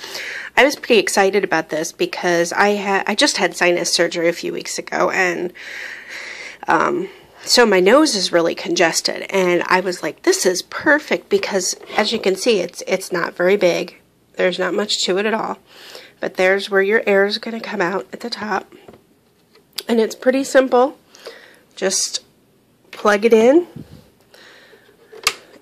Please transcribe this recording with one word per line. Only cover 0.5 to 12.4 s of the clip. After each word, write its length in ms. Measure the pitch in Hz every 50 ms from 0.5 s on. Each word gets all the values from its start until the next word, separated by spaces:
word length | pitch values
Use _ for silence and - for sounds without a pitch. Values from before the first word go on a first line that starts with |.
| -
I 80 | 214 247
was 140 | 302 302
pretty 220 | - - - 247 196
excited 440 | 175 - - 208 196 190 202 202 190
about 240 | - 165 160 160
this 240 | - 160 151 165 -
because 640 | - - 185 175 - - - 180 170 170 170 170 -
I 240 | - 202 208 208
ha-, 260 | 202 190 202 196 190 -
I 100 | - 214
just 200 | - 285 294 -
had 180 | - - - 226
sinus 380 | - 175 175 175 175 170 -
surgery 380 | - - 170 170 175 175 165 170
a 40 | 170
few 200 | - - 170 170
weeks 260 | - - - - -
ago, 320 | 170 - 156 156 180 175
and, 400 | 175 185 185 180 170 - 175 180 - - - - - - - - - - - - - - - - - - - - - - - -
um, 400 | 170 160 160 156 143 151 196 - - - - - - - -
so 220 | - - 247 240
my 160 | 220 190 185
nose 340 | 180 196 247 302 311 294 220
is 160 | 196 180 -
really 240 | - 170 165 - -
congested, 720 | - - 175 170 160 175 165 165 - - - - - - -
and 340 | - 196 185 175 175 170 -
I 160 | - 180 185
was 200 | 185 185 180 -
like, 220 | - 156 - _ -
"This 220 | 330 381 - -
is 160 | - 180 180
perfect," 680 | - _ - - - 302 285 302 - - - 175 -
because 480 | - 208 196 - - 208 190 180 - - - - - -
as 160 | 208 214 208 226
you 60 | 214
can 180 | - 196 190
see, 240 | 190